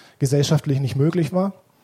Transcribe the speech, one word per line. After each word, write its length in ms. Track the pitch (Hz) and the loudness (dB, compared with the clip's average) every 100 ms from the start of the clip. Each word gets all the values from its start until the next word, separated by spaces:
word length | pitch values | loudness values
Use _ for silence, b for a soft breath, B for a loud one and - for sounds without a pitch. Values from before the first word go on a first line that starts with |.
| B - | B -4
gesellschaftlich 600 | 135 143 143 151 147 135 | 0 2 2 0 0 -2
nicht 160 | 135 135 | -2 0
möglich 380 | 151 170 147 | 0 0 0
war, 200 | 180 196 - _ b | -2 -2 -6 _ b